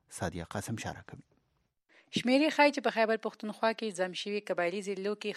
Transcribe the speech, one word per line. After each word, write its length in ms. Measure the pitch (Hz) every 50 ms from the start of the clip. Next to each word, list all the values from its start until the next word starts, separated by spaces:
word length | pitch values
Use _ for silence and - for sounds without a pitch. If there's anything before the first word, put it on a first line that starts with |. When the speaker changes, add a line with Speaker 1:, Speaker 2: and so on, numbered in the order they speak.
| _ _ - -
Speaker 1:
سادیه 260 | - 87 - 87 82 -
قاسم 260 | - 104 - - 117 104
شاه 100 | - - 80 -
راکوي. 260 | - - - - - _ _ _ _ _ _ _ _ _ _ _ _ _ _ - _ _ - -
Speaker 2:
شمیرې 320 | - 240 254 277 311 311 -
ښایي 160 | - 294 294 285
چې 60 | 277 214
په 60 | 233 - 226
خیبر 200 | 226 214 226 220 -
پښتونخوا 480 | 214 - - - 214 196 - 233 226 220 -
کې 160 | 226 220 180 170
ضم 140 | 185 185 175 -
شوي 220 | - 208 208 208 208 -
قبایلي 320 | 185 180 175 170 180 208 185 196
ضلعو 260 | 196 185 190 208 214
کې 160 | 208 - 208 190